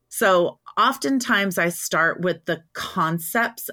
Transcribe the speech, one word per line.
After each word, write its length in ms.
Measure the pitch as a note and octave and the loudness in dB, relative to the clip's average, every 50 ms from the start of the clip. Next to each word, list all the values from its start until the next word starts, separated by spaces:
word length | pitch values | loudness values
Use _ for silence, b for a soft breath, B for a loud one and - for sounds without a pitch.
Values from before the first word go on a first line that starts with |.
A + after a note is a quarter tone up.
| _ _ | _ _
So 460 | - - A3 F#3+ F#3 F3 F3 - - _ _ - - | -4 0 4 4 4 4 4 2 -2 _ _ -8 0
oftentimes 800 | G3 A3 C4 C4 - - C#4 C4+ B3+ A#3+ - A3+ G3+ G3 G3 F3 G3 | 2 2 2 2 0 -2 0 0 0 2 2 2 2 2 0 0 0
I 100 | E3+ F3 | 0 0
start 520 | E3+ - - - F3+ D#3 D#3+ E3 - - | 0 -4 -6 -2 0 2 2 2 0 0
with 220 | F3 F3+ E3 - - | -2 -2 -2 -2 -2
the 180 | - E3 D#3+ - _ | -4 -4 -4 -6 _
concepts 1000 | - - - - - F#3+ D#3+ D#3+ E3 E3+ - - - A3+ A#3 A#3 - - - - | -12 -10 -10 -6 -2 0 0 0 0 -2 -4 -2 -2 0 -2 -2 -4 -10 -14 -12